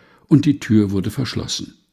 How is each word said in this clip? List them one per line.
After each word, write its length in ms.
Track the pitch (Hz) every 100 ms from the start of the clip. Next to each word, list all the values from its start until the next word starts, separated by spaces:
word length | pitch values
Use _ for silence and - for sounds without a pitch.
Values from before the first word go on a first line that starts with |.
| _ _ _
und 180 | 143
die 140 | 147 -
Tür 320 | - 107 101
wurde 200 | 98 104
verschlossen. 600 | 135 120 - 82 - - - _